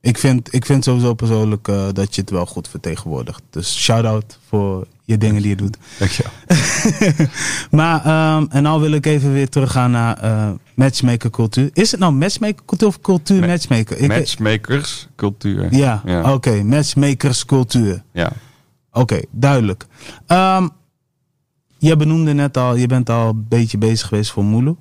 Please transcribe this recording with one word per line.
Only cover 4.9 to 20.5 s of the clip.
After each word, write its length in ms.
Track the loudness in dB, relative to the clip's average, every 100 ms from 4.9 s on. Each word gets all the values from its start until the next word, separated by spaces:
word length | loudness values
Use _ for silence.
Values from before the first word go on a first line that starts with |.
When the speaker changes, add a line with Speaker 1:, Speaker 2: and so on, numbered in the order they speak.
| _
Speaker 1:
je 140 | -2 2
dingen 240 | 2 2
die 80 | 0
je 60 | -2
doet. 220 | -4 -6 -18 -4
Speaker 2:
Dankjewel. 320 | -4 -2 -6 -8 0
Speaker 1:
<laughs> 800 | 0 0 -2 -2 0 0 2 0 -2 -8 -8 0
Maar, 340 | 2 2 0 2
ehm, 400 | 2 2 2 0
en 140 | 2
nou 180 | 2 2
wil 100 | 2
ik 140 | 0 0
even 280 | 0 2
weer 160 | 0 0
teruggaan 420 | 0 0 2 2
naar, 260 | 2 0 -2
eh, 320 | -2 0 -2 -4 _ 0
matchmakercultuur. 920 | 0 2 0 0 -2 -2 -2 0 0
Is 180 | 0 0
het 80 | 2
nou 140 | 2
matchmakercultuur 760 | 2 0 -2 -4 -4 -6 0 0
of 140 | 0
cultuur 380 | 0 -2 2 2
Speaker 2:
Ma-, 80 | 2
Speaker 1:
matchmaker? 500 | 0 0 0 0 0
Ik 100 | 0
Speaker 2:
matchmakerscultuur. 1700 | 2 -2 -2 0 0 -2 -4 -4 -12 -16 -4 -4 -2 -4 -2 0 2
Speaker 1:
Ja, 260 | 2 0 -2
Speaker 2:
Ja. 280 | 0 0
Speaker 1:
oké, 300 | 0 0 0
matchmakerscultuur. 1400 | 2 0 0 0 0 0 -2 -2 0 0 2 0 0 -2 -8
Speaker 2:
Ja. 200 | -4 -4 -6 -18 _ _ _ _
Speaker 1:
Oké, 300 | -2 0 0 -4
duidelijk. 540 | 0 2 2 0 -4 -12 _ -20 -20 0
Ehm, 400 | 2 2